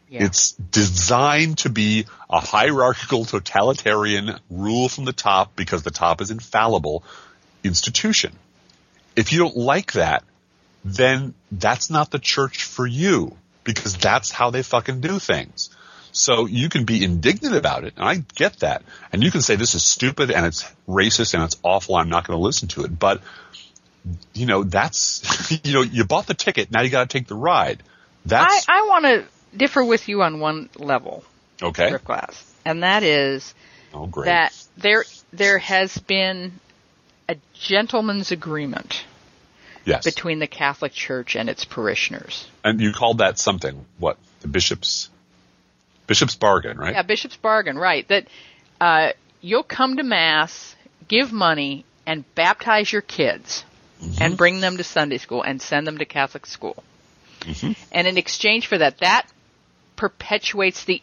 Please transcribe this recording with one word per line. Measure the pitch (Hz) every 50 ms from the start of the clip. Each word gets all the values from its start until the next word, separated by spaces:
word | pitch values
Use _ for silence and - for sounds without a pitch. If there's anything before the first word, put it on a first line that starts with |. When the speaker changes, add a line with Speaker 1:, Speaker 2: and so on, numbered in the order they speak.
| _ _
Speaker 1:
Yeah. | 131 120 104
Speaker 2:
It's | 98 90 - - - -
designed | - 104 87 - 110 104 101 90 90 87 101 123 123 135 143 147 151 160 160 156 -
to | - 135
be | 113 110 107 107 107 110 110 - - - - _
a | - 82
hierarchical, | 80 - - 107 110 147 151 135 127 127 123 - - - 139 120 113
totalitarian | 117 - 104 90 - - 98 101 123 135 - - 107 107 107 104 104 104 101 101 107 - - _ _
rule | 87 90 98 104 113 120 127 127
from | - - 135
the | 131 127
top | - - 107 98 95 98 - _
because | - 95 - - 87 78
the | 87
top | 80 - 85 85 82 -
is | 101 101
infallible | 113 113 117 - - 107 110 117 110 92 73 76 76 80 - - - - - - _ _ _ _ _ _ -
institution. | 98 87 - - - 117 - - 220 214 - - - - - _ _ _ _ _ _ _ _ _ _ _ _ _ _ _
If | - 110 -
you | 151 170
don't | 175 165 - 123
like | 117 131 139 180 196 - -
that, | 104 82 78 73 62 - _ _ _ _ _ _ _ _ _ _ _ _
then | 95 98 98 127 131 131 131 139 131 - _ _ _
that's | 101 92 - 104 120 - - -
not | 160 156 151 -
the | - 143
church | - - - - 139 127 - - -
for | - - - 127
you | 123 120 135 170 202 185 117 80 67 - - _ _ _ _ _
because | - 113 - - 104 95
that's | 87 - 101 107 127 - -
how | - - 123 123
they | 120 131 131
fucking | - - 120 113 - 131 127
do | 123 160 190 196
things. | - - - - - - - - - - - _ - - - - - -
So | - - - 135 123 113 117
you | 107 104 120 135 165
can | - 160 120
be | 107 113 107 95
indignant | 92 87 85 82 120 113 - - 285 226
about | - 82 76 67 62 65
it, | - - -
and | 90 107
I | 165 185 147 - -
get | - 151 202 - -
that. | - 78 67 - - - - - - -
And | - 95 120
you | 180
can | - 170
say, | 127 - 113
"This | 101 113 - -
is | 85 -
stupid, | - - - 123 135 135 - 147 127
and | - 85 85
it's | 85 82 - - - - _ _ -
racist, | 92 95 95 110 110 - 117 - -
and | 85 82
it's | 78 - - -
awful, | 87 92 98 - - 95
I'm | 87 82 82
not | 82 87 87 -
gonna | 95 82
listen | 85 107 147 - - 90
to | - - -
it." | 85 85 85
But, | - 98 98 95 - - - - - - - - - - _ - _ _ _ _ _ 90 87 - - _ _
you | 107 123
know, | 123 101 95 101
that's, | 95 98 98 113 160 - - - - - - - - - - - -
<laughs> | 160 160 -
you | 143 139
know, | 135
you | 131 117 98 120 110
bought | 92 151 175 202 -
the | -
ticket, | - - 208 185 - 101 -
now | 110 113
you | 123 127
gotta | 135 131 123 127
take | - 139 123 -
the | 101
ride. | 107 127 170 180 135 90 69 - - - _ _ _ _ _ _ _ _ -
That's | 110 120 - 370 403 403 - -
Speaker 1:
I, | 349 392
I | 427 427
wanna | 381 339 311 277 247 196 98 - _ _ _ _ - 196
differ | 254 277 - 277 254
with | 233 233 220 - -
you | 202 202
on | 190 165 156 151
one | 151 151 156 156 147 - -
level, | - 147 143 139 120 - - - - - _ _ _ _ _ _ -
Speaker 2:
Okay. | 92 85 82 - 87 107
Speaker 1:
Rick | 143 131 -
Glass, | - 123 - - - - - - _ _ _ _
and | 160 160 165 175
that | 185 196 214
is | 214 165 151 143 139 135 135 135 - - - _ - - - - - _
Speaker 2:
Oh, | - - 76
great. | - 87 - 147
Speaker 1:
that | 175 175 170 165 - - - - _ _ -
there, | - 208 214 226 - - - - _ _
there | - 175 202 202 196 185
has | 185 - 196 185 190 190 - -
been | - - 190 190 190 190 190 180 180 185 180 185 _ _ _ _ _ _ _ _ _ _ _ _ _ -
a | 170 151 _ _ _
gentleman's | - - - 190 202 220 226 - 233 214 214 202 202 196 -
agreement | 180 165 - 165 151 151 147 139 117 - - - - - - - - _ _ _ _ _ _ _ _ _ _ - - - -
Speaker 2:
Yes. | 92 80 - -
Speaker 1:
between | 170 160 - - 170 160 156
the | 156 143
Catholic | - - 151 139 143 - - 139 -
Church | - - - 135 127 120 - -
and | 104 113 120
its | - - -
parishioners. | - - 127 113 104 95 - - - - - - - - - - - - _ -
Speaker 2:
And | 107 110 107
you | 110 104 104
called | - 120 117 117 113
that | 104 95 - -
something, | - 113 98 87 - 67 69 69 65 _ _ -
what, | 85 80 - - _ _ _ _
the | - 73
bishop's, | 71 90 87 - - 92 - - - - - - _ _ _ _ _ _ _ _ _ _ _ _ _ _ _ _ _ _ _ -
bishop's | 110 - 151 127 -
bargain, | - - 104 98 90 - 113 - -
right? | 69 - -
Speaker 1:
Yeah, | -
bishop's | 180 - - 311 - 262 -
bargain, | - - 220 214 220 202 165 135 139
right. | 175 185 165 139 - -
That, | 196 202 - - - - - - - _ _ _ _ _
uh, | 170 175 165 156 160 151 - - _ _ _ _
you'll | - 175 214 254 311
come | - - - 262 262 262 262
to | 302
Mass, | 254 220 180 160 160 156 156 151 165 - - - - - _ _ _ _ _ - _
give | 214 226 277 254 220
money, | 214 190 165 160 151 143 139 139 139 - _ _ _ _
and | - 160 156 139 _ _
baptize | - 165 175 214 - - 240 220 214 208 -
your | - 208
kids, | - - - - 151 120 - - - - - - - _ _ _ _ _ _ _
Speaker 2:
Mm-hmm. | - - - -
Speaker 1:
and | 160 170 180 185
bring | 180 175 185 190
them | 190 185 180 180
to | 175
Sunday | - - 165 151 147 135 127
school, | - - 123 123 -
and | - 135 131
send | - - 151 147 151 156
them | 151 151
to | 160
Catholic | - - 147 139 135 - 139 -
school. | - - - - 101 - - _ _ _ _ _ _ _ _ _ _ - -
Speaker 2:
Mm-hmm. | - 85 80 - - - 226 - - _ -
Speaker 1:
And | 175 170 185
in | 185 185
exchange | - - - - - 208 214 226 233 -
for | 214 180
that, | 156 143 - -
that | 180 180 202 247 - - _ _ _ _ _ _ _ _ _ _ _ _ _
perpetuates | - 220 196 - _ - - 208 208 - - - 202 196 185 180 - -
the | - 185 -